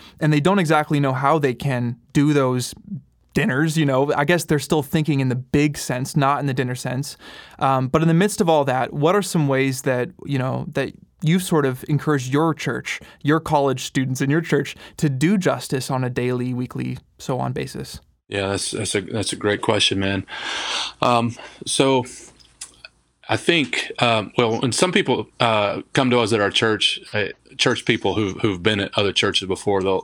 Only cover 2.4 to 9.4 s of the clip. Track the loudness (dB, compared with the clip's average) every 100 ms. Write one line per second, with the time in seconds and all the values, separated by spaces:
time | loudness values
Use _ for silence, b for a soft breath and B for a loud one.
2.4 | 2 0 -4 -10 -12 -14 -14 _ _ -2
3.4 | 0 2 0 2 2 2 2 0 2 2
4.4 | 2 -2 2 0 0 -2 0 0 0 -2
5.4 | 0 2 2 0 -4 -4 -2 2 2 2
6.4 | 0 -2 -2 -4 -6 -6 -6 -10 B B
7.4 | B B 0 2 2 2 4 4 4 2
8.4 | 4 4 4 0 0 2 2 2 2 0